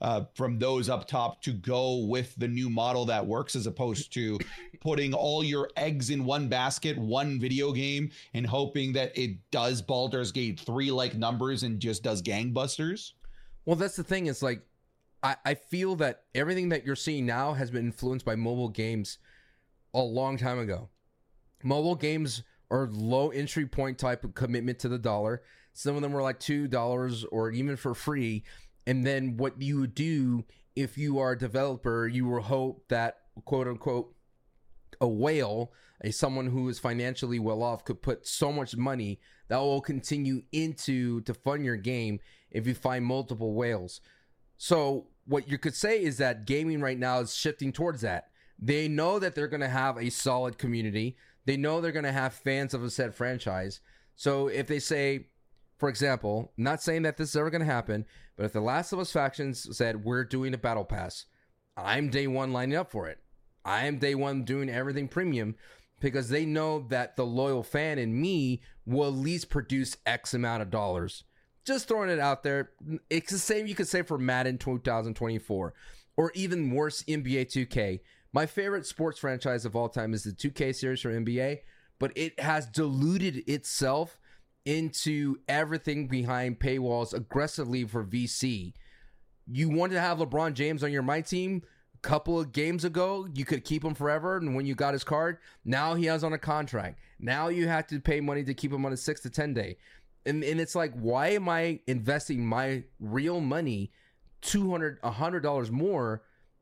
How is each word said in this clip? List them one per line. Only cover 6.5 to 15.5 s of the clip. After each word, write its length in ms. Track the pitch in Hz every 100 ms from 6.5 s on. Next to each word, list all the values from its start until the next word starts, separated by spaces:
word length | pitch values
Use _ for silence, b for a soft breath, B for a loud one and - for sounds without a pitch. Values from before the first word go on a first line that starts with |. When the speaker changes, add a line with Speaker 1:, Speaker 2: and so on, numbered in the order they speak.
| 127 131 - 160 131
Speaker 1:
one 420 | 107 127 147 135
video 320 | 127 131 143
game, 380 | 127 139 143 147 B B
and 140 | 120 120
hoping 460 | 131 139 147 131
that 220 | 131 127 127
it 220 | 123 92 -
does 280 | 127 120 127
Baldur's 520 | 95 127 127 127 113
Gate 280 | 120 117 87
three-like 560 | - 123 139 131 123 107
numbers 460 | 117 120 131 131
and 180 | 123 107
just 220 | 117 107
does 180 | 120 104
gangbusters? 920 | 90 104 123 120 135 - 160 202 - - b b b b
Speaker 2:
Well, 120 | - 165
that's 200 | 190 -
the 80 |
thing, 220 | 160 190 170
is, 160 | 127
like, 220 | 135 117 - _ _ _ _ _
I, 140 | 135 139
I 80 | 139